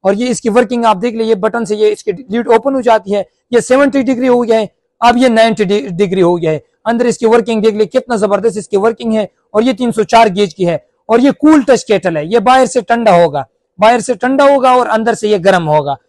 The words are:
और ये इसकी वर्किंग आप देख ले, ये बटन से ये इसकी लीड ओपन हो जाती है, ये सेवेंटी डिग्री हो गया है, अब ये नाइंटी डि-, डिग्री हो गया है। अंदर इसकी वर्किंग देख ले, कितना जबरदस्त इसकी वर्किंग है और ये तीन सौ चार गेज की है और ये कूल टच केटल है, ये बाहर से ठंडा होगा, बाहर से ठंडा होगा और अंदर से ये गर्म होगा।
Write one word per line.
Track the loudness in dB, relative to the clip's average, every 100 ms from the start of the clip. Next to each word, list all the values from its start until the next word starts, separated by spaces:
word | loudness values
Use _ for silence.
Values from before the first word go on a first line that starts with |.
और | -2
ये | -2 -2
इसकी | -2 0
वर्किंग | 0 0 -2
आप | -2 0
देख | -4
ले, | -4
ये | -2 -2
बटन | -2 -4
से | -6 -2
ये | -2
इसकी | -2 -8
लीड | -8 -6 -6 0
ओपन | 0 2
हो | -2
जाती | 0 0 0
है, | -6 -6 _ _
ये | -2
सेवेंटी | 0 2 2 0
डिग्री | -2 -2 0
हो | 0
गया | 2 -2
है, | -2 _ _ _
अब | 0 2
ये | 2
नाइंटी | 2 2 0
डि-, | -2 -2 -4
डिग्री | -4 -2 0
हो | 0 0
गया | -4
है। | -6 _ _ -6
अंदर | -2 -2
इसकी | 0 2
वर्किंग | 0 0 0
देख | 0
ले, | 0 -2
कितना | -2 -4 -4
जबरदस्त | 0 0 -2 -6
इसकी | -4 -2
वर्किंग | -2 -2 -4
है | -4 -4 _ _
और | -2
ये | -2
तीन | -2 -4
सौ | -2
चार | 2 4 2
गेज | 2 -4
की | -2
है | -4 -4 _ _ -2
और | 2
ये | 2
कूल | 2 4 4
टच | 4 0
केटल | 0 -2 -2 -4
है, | -2
ये | -2
बाहर | 2 2 2
से | -2
ठंडा | -2 0 2
होगा, | 4 2 -2 -10 _ _ 0
बाहर | 2 2
से | -2 -4
ठंडा | -2 2 2
होगा | 4 4 2
और | 0
अंदर | -2 -2
से | -2 -2
ये | 0
गर्म | 2 0 0
होगा। | -2 -2 -8